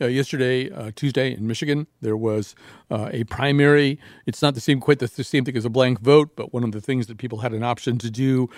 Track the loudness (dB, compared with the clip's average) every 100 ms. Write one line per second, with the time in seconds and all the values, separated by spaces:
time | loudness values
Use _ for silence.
0 | -2 0 -2 0 0 0 -2 -8 -12 -4
1 | -2 0 0 -2 -4 -4 -2 -2 -4 _
2 | -4 -2 0 -2 -4 -12 -20 -20 -8 -6
3 | -4 -6 -6 -2 0 4 6 6 4 -2
4 | -10 -12 -10 0 0 0 0 0 4 2
5 | 2 -6 -2 0 0 -2 -2 2 2 2
6 | 6 6 6 -4 -8 -4 -4 -4 -4 -4
7 | -4 -8 -10 -6 -6 -4 -4 -4 -2 -2
8 | -4 -2 0 2 0